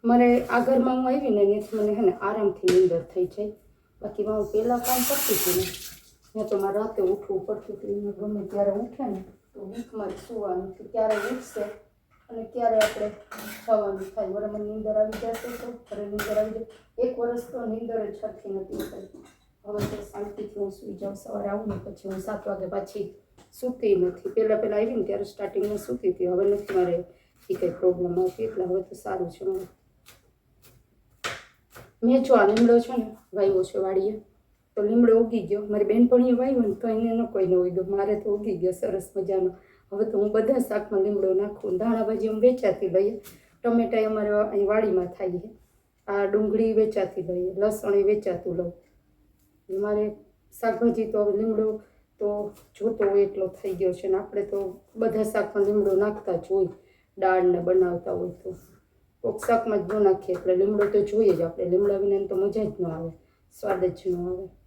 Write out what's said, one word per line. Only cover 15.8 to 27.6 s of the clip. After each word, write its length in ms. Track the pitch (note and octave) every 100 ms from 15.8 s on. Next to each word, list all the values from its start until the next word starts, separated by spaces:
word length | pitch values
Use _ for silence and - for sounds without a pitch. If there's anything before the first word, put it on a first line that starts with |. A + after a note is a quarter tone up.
| -
ઘરે 160 | G3+ G3+
નીંદર 260 | G#3 A3 G#3+
આવી 160 | G#3+
જાય. 140 | A3 A3 - _ -
એક 100 | B3 B3
વર્ષ 320 | A#3+ A#3+ -
તો 160 | C4 G#3+
નીંદર 260 | A3 A#3 A3+ G#3
જ 80 | -
સરખી 320 | G#3+ - G3 G3
નથી 300 | - - -
થઈ. 160 | - F#3+ - - _ _ _
હવે 200 | G#3 G#3 -
તો 80 | G#3 G#3
શાંતિથી 480 | G4+ G#3 - G#3 G#3
હું 120 | G3 -
સૂઈ 180 | G#3+ F#3
જાઉં. 140 | G3+ G3
સવારે 320 | - G#3 G3+
આવું 180 | G#3 G#3+
ને 80 | F#3+
પછી 240 | - - G3
હું 100 | F#3+ G3
સાત 160 | G#3 -
વાગે 200 | F#3+ F#3
પાછી 320 | G3 G3 G#3+ G3 - _ _ _ -
સૂતી 360 | B3+ B3 G#3+ F#3+
નથી. 360 | F3+ - F#3
પહેલાં 260 | - A3 G#3+
પહેલાં 180 | G#3+ G#3
આવી 180 | A3+ A#3+
ને 60 | F#3
ત્યારે 180 | - G3+
સ્ટાર્ટિંગમાં 500 | - G3+ - - G#3 -
સૂતી 260 | B3 F#3
હતી, 160 | F3+ F3+
હવે 120 | F3+ G3+
નથી 280 | G3+ - F#3+
મારે 200 | F3+ E3+ - - _ _ _
એ 40 |
કંઈ 180 | F#3